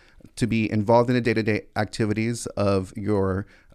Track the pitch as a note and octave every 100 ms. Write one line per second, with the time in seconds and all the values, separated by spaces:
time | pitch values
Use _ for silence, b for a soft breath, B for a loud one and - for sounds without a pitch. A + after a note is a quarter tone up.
0 | b b - - A2+ A2+ G#2+ G#2+ G#2 A#2
1 | A#2+ B2 A#2 A2 A2 G#2 - - G#2+ -
2 | G#2+ G#2+ A2+ A#2+ - - G2+ G2 F#2 A2
3 | G2+ G#2 F#2+ F#2+ G2+ b b